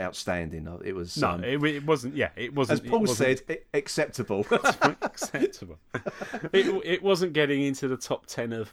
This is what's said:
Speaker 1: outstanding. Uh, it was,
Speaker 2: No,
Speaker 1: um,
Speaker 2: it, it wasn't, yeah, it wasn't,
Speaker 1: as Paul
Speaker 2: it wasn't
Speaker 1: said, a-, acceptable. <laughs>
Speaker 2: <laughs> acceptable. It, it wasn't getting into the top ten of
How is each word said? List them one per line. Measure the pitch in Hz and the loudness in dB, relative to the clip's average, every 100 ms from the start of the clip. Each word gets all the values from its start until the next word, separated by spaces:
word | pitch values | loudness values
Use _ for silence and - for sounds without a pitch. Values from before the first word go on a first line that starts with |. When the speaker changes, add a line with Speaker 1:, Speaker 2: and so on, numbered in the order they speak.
Speaker 1:
outstanding. | 92 - - 90 80 80 80 | -6 -6 -2 -2 -2 -6 -10
Uh, | 87 | -10
it | - | -6
was, | 95 85 - | -6 -6 0
Speaker 2:
No, | 123 | 0
Speaker 1:
um, | 87 | 0
Speaker 2:
it, | 117 143 | -2 0
it | 147 143 | 0 0
wasn't, | 143 156 131 147 | 0 0 0 -2
yeah, | 107 | -2
it | - 123 | -2 -4
wasn't, | 143 127 143 | 0 2 2
Speaker 1:
as | 123 | 2
Paul | 226 | 2
Speaker 2:
it | 202 | 4
wasn't | 120 131 131 - | 4 2 2 -2
Speaker 1:
said, | 160 - | -10 -2
a-, | 147 | -2
acceptable. | - - 147 - 110 101 - | 0 0 0 -2 -2 0 2
<laughs> | |
Speaker 2:
<laughs> | 233 269 - 294 285 | 4 4 4 2 2
acceptable. | 415 - - 147 392 - 90 78 _ 131 - - - 233 156 | -6 -6 -6 -2 -2 -2 -16 -16 _ -8 -6 -8 -10 -8 0
It, | 190 220 190 | 2 4 2
it | 160 180 | 0 0
wasn't | 196 180 185 | 2 2 2
getting | 151 143 139 | 2 4 4
into | 139 131 135 | 2 0 -2
the | 127 | -2
top | - 139 | -2 -4
ten | - - 117 | -6 -6 -4
of | 113 107 | -4 -8